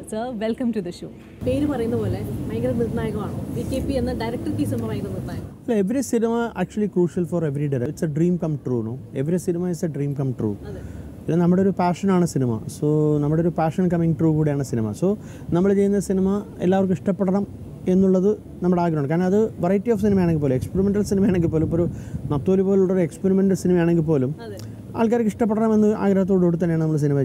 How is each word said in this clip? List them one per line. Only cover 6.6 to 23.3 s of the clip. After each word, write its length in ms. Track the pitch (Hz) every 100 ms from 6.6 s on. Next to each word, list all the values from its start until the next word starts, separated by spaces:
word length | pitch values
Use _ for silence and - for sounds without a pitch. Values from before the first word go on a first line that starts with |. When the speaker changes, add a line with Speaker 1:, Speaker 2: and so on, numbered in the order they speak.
Speaker 2:
actually 260 | 180 - 208 190
crucial 280 | 175 - 170
for 80 | 170 160
every 180 | 139 147
director. 180 | 135 123
It's 100 | - 165
a 20 | 143
dream 180 | 175 180
come 140 | 165 147 131
true, 140 | 123 110
no? 60 | 127 113 131
Every 160 | 147 180 180
cinema 220 | 170 180
is 80 | 165 175
a 20 | 139
dream 160 | 143 139
come 120 | 135 120
true. 160 | 110 101 -
Speaker 1:
അതെ. 120 | - - - - -
Speaker 2:
പിന്നെ 140 | - 165
നമ്മുടെ 180 | 175 180 196
ഒരു 60 | 190
പാഷനാണ് 480 | 180 175 196 185 170
cinema. 180 | - 127 110 - -
So, 100 | 147 151 151 151
നമ്മുടെ 200 | 147 160 170
ഒരു 60 | 165
passion 260 | 160 156 185
coming 180 | 170 165 156
true 120 | 160 156
കൂടെയാണ് 280 | 151 143 131
cinema. 180 | 117 110 104
So, 80 | 180 208 - - - 170
നമ്മൾ 160 | 196 202
ചെയ്യുന്ന 200 | 196 202 -
cinema 180 | 190 190 202 - - 180
എല്ലാവർക്കും 320 | 190 190 185
ഇഷ്ടപ്പെടണം 460 | - 180 190 196 202 - - - -
എന്നുള്ളത് 360 | 185 190 185 190 214 - -
നമ്മുടെ 200 | 180 180 170
ആഗ്രഹമാണ്. 240 | 156 139
കാരണം 160 | 165 185
അത് 80 | 208 220 - 175
variety 260 | 202 226
of 60 | 220 208
സിനിമയാണെങ്കിൽ 360 | 196 175 160 143
പോലും, 100 | 127
എക്സ്പെരിമെൻ്റൽ 440 | - 180 196 202 202
സിനിമയാണെങ്കിൽ 400 | 196 202 185 165
പോലും, 140 | 156 156
ഇപ്പോൾ 120 | 170
ഒരു 60 | 175 - - - -
നത്തോലി 300 | 147 185 190 190
പോലുള്ളൊരു 340 | 196 185 185 175
എക്സ്പെരിമെൻ്റൽ 520 | - 190